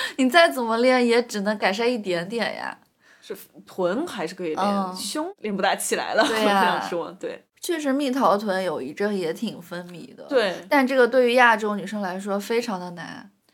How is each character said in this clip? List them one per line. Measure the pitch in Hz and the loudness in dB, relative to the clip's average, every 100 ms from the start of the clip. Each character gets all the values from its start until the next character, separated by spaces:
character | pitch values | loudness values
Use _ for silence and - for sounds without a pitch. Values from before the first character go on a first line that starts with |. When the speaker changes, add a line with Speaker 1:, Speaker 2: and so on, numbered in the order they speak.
| - - | -4 0
Speaker 1:
你 | 254 | 4
再 | 349 339 | 6 6
怎 | 269 | 4
么 | 226 226 | -2 2
练 | 254 254 240 | 4 4 4
也 | 233 | 2
只 | 240 208 | 0 -4
能 | 196 214 | -2 0
改 | 202 | 0
善 | 202 240 | 0 0
一 | 247 | -2
点 | 190 170 180 | -2 -4 -4
点 | 233 196 - | -4 -4 -6
呀。 | 65 - _ _ _ _ | -10 -12 _ _ _ _
Speaker 2:
是， | - 208 - - - | -16 -16 -16 -20 -16
臀 | - 175 226 349 | -4 -2 -2 -4
还 | 220 165 | -6 -8
是 | 185 | -6
可 | |
以 | 175 | -6
练， | 156 | -2
Speaker 1:
嗯。 | 202 196 185 | 0 0 -4
Speaker 2:
胸 | 185 208 302 339 415 | -6 -8 -6 -6 -8
练 | 214 196 | -6 0
不 | |
大 | 196 | 0
起 | 202 - 190 | 0 -2 -2
来 | 123 143 | 0 2
了， | 285 | 2
Speaker 1:
对 | 220 | 2
呀。 | |
Speaker 2:
<laughs> | |
我 | 214 | 2
这 | 196 180 | 4 2
样 | 170 | 0
说， | - 175 175 180 | -4 -6 -6 -8
对。 | - - _ - | -10 -10 _ -12
Speaker 1:
确 | - 330 | -6 -4
实 | 285 | -2
蜜 | 269 277 | 0 0
桃 | 262 196 202 | 2 4 4
臀 | 214 190 | 0 -2
有 | 185 139 | -2 -4
一 | 127 | -8
阵 | 151 208 196 | -4 -2 -2
也 | 165 | -4
挺 | - 214 - | -4 -8 -8
风 | 170 175 175 | -12 -12 -12
靡 | 170 - | -16 -18
的。 | - - | -18 -2
Speaker 2:
对。 | 269 202 170 - | 0 2 -2 0
Speaker 1:
但 | 285 254 | 2 4
这 | |
个 | 262 240 | 4 4
对 | 262 240 | 6 4
于 | 247 | 6
亚 | 240 214 | 6 6
洲 | 214 202 | 0 -4
女 | 190 | -6
生 | 208 | -6
来 | 190 185 | -6 -6
说 | 202 196 | -4 -4
非 | 202 233 | -2 -4
常 | 240 185 | -2 -8
的 | 180 | -8
难。 | 175 160 - - _ _ | -12 -14 -14 -18 _ _